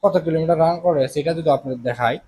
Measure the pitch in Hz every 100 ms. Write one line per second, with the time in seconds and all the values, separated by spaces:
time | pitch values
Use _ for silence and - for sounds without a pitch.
0 | 202 180 165 160 160 165 165 170 175 156
1 | 131 151 147 165 156 139 135 127 120 120
2 | 120 127